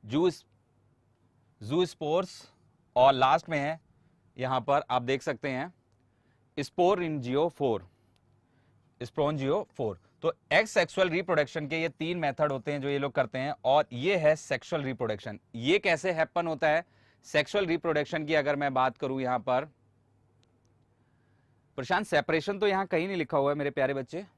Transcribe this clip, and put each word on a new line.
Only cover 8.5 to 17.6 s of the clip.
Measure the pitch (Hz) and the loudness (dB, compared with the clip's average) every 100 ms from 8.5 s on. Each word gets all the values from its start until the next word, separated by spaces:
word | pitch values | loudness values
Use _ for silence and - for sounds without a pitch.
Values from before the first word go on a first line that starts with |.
| _ _ _ _ _ | _ _ _ _ _
स्पोरेंजियोफोर। | 120 - 147 151 135 175 - - 117 95 _ _ | -10 -2 0 0 0 -2 -2 -6 -6 -6 _ _
तो | 160 - _ | -4 -4 _
एक्स | 156 220 | 2 2
सेक्सुअल | - 170 - 185 | 0 0 2 0
रिप्रोडक्शन | 165 190 160 143 165 147 | 0 0 0 0 -2 -6
के | 160 | -4
ये | 165 | -4
तीन | - 160 180 | -4 -6 -2
मेथड | 151 127 151 | -2 0 0
होते | 135 120 | 0 -4
हैं | 143 | -4
जो | 139 | -2
ये | 139 | -2
लोग | 139 | -2
करते | 135 123 131 | 0 -2 -2
हैं, | 139 - | -6 -4
और | 127 143 147 | 2 2 2
ये | 120 151 196 | -2 0 2
है | 151 156 | 4 2
सेक्सुअल | - 135 - 160 | -2 -6 -4 -4
रिप्रोडक्शन। | 135 127 117 107 - 104 _ 117 | -4 -4 -4 -4 -8 -14 _ -6
ये | 123 196 | 2 2
कैसे | 202 160 185 | 2 0 0
हैपन | 160 160 - 170 | 0 0 0 -2
होता | 156 156 | 0 2
है | 156 175 _ _ _ - | 2 -2 _ _ _ -2
सेक्सुअल | 151 151 202 | 0 0 0